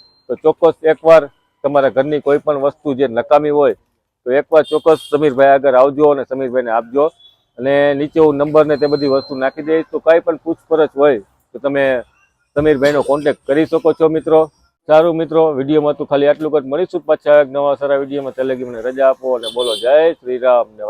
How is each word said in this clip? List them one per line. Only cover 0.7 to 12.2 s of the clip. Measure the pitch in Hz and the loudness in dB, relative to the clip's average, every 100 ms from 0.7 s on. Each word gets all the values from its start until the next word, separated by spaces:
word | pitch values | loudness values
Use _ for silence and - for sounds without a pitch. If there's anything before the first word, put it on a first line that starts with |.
| 156 | 0
એકવાર | 156 156 160 160 143 _ _ _ | 0 0 4 4 4 _ _ _
તમારા | 139 143 135 120 | -2 0 0 0
ઘરની | 139 147 | -2 -2
કોઈ | 143 143 | 0 0
પણ | 151 147 | 0 -2
વસ્તુ | 139 - 151 | -4 -4 -6
જે | 127 135 | -4 -2
નકામી | 113 120 147 151 147 | -2 0 0 2 0
હોય | 139 104 _ _ _ _ 123 | 0 -2 _ _ _ _ -4
તો | |
એકવાર | 135 143 156 | -2 2 2
ચોક્કસ | 139 151 165 156 - | 2 0 0 0 0
સમીરભાઈ | 147 151 127 139 | -2 0 2 4
આગળ | 139 139 127 | 4 2 2
આવજો | 139 139 151 | 2 2 2
અને | 139 | 2
સમીરભાઈને | 127 131 135 127 120 | -4 -6 -4 -4 -2
આપજો. | 113 117 131 156 - _ _ _ - | -4 -4 -2 -2 -4 _ _ _ -10
અને | 131 143 143 | -4 0 0
નીચે | 139 147 165 | -2 -2 2
હું | 156 139 | 2 2
નંબર | 147 151 151 | 0 2 2
ને | 143 | 0
તે | 147 | -2
બધી | 143 143 | -2 0
વસ્તુ | 135 - | -2 -4
નાખી | 131 135 160 151 | -6 -6 -6 -4
દઈશ, | 160 156 | -4 -4
તો | 147 | -4
કાંઈ | 156 165 170 | 2 2 0
પણ | 156 | -6
પૂછપરછ | 165 160 - 156 147 | -6 -10 -4 -2 0
હોય | 135 147 117 98 _ _ | 2 2 0 -4 _ _
તો | 117 | -10
તમે | 139 139 135 127 - _ | -6 -2 -2 -2 -6 _